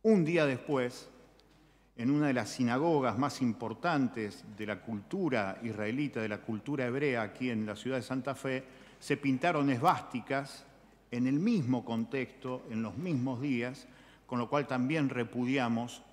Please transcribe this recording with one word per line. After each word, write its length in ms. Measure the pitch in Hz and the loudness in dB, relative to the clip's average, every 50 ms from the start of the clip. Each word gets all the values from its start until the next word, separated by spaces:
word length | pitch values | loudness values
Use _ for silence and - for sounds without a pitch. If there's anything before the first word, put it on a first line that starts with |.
un 220 | - 220 220 190 160 | 8 8 6 6 6
día 220 | 147 175 165 151 | 4 4 4 4
después, 640 | 139 131 123 - - 147 131 123 123 123 - - - - - - - - - _ - - - - _ _ _ _ _ _ | 4 2 0 -2 0 0 2 2 0 -4 -8 -16 -18 -20 -20 -20 -20 -20 -20 _ -20 -20 -20 -20 _ _ _ _ _ _
en 140 | 123 117 131 | -2 2 2
una 180 | 143 147 151 143 | 4 4 4 4
de 40 | |
las 160 | 127 123 110 101 | 2 2 0 -2
sinagogas 720 | - - 127 117 120 131 156 170 160 143 131 120 101 117 | -2 0 2 2 2 2 4 4 4 4 4 2 2 2
más 240 | 143 139 - - | 0 0 0 0
importantes 1000 | 131 120 107 - 117 110 110 - - 175 165 143 131 117 - 117 107 101 101 - - - 107 | 0 0 0 -2 -4 -6 -6 -2 0 0 2 2 2 0 0 -4 -4 -6 -6 -12 -18 -18 -10
de 100 | 101 107 | -8 -4
la 140 | 104 104 92 | -4 -4 -6
cultura 800 | - 117 110 104 98 - - 196 185 151 127 113 101 95 98 - | -4 -8 -8 -8 -6 -6 -4 -2 0 2 2 2 0 0 -4 -6
israelita, 580 | 113 117 104 101 107 107 117 139 147 135 - 120 | -6 -6 -4 -2 -2 -2 0 -2 -2 -2 -2 -4
de 80 | 110 104 | -2 -2
la 100 | 104 101 | -4 -6
cultura 480 | - - 113 104 - 143 147 139 127 | -6 -6 -6 -6 -4 -4 -2 -2 -2
hebrea 360 | 120 120 139 147 143 127 117 | -2 0 0 0 2 2 0
aquí 280 | 110 101 - - 127 127 | -2 -4 -4 -4 -2 -2
en 160 | 117 110 110 | 0 -2 -2
la 100 | 107 101 | -4 -6
ciudad 200 | 104 - 123 131 | -6 -4 -4 -2
de 60 | 127 | -2
Santa 320 | 110 - 131 131 123 139 131 | -4 -4 -4 -4 -2 -4 -6
Fe, 300 | - - 135 131 131 131 - - - - - - - | -4 -4 -2 -2 -4 -6 -10 -20 -20 -20 -20 -20 -18
se 180 | - - 147 | -2 -2 -2
pintaron 520 | 143 - 139 131 127 - 175 165 147 139 143 | 0 2 0 2 4 2 2 2 4 4 2
esvásticas 960 | 131 117 139 180 156 117 - - - 120 104 - 135 139 139 143 - - - - - - - - - - _ _ | 2 4 4 4 4 2 -2 -6 -8 -8 -4 -2 -4 -4 -4 -6 -14 -18 -20 -20 -20 -20 -20 -20 -20 -20 _ _
en 160 | 120 120 123 | -2 0 2
el 140 | 131 139 147 | 2 2 2
mismo 440 | 185 233 233 196 131 120 131 120 110 | 2 2 2 2 2 2 0 0 0
contexto, 800 | - 113 113 113 110 139 135 123 - - - - 127 127 127 - - | -2 -2 -2 -2 -2 -2 -4 -4 -4 -8 -12 -8 -8 -8 -8 -8 -6
en 120 | 113 110 | -4 -4
los 140 | 113 107 90 | -4 -4 -4
mismos 440 | 117 175 185 160 127 123 135 127 117 | -6 -2 -2 0 0 0 -2 -2 -2
días, 460 | 139 147 131 117 117 123 139 - - - - - - - - - - | -2 0 0 0 0 -4 -6 -10 -16 -20 -20 -20 -20 -20 -20 -20 -10
con 120 | - 127 123 | -4 -2 -2
lo 100 | 120 110 | 0 2
cual 180 | 143 147 139 | 0 0 0
también 420 | - 139 127 123 131 160 160 143 131 | 0 0 0 0 2 2 2 2 0
repudiamos 920 | 123 123 117 113 - 120 123 123 135 139 123 117 117 113 120 120 - - - - | 0 -2 -4 -2 -2 -2 0 2 2 2 2 2 2 0 -2 -4 -10 -16 -20 -20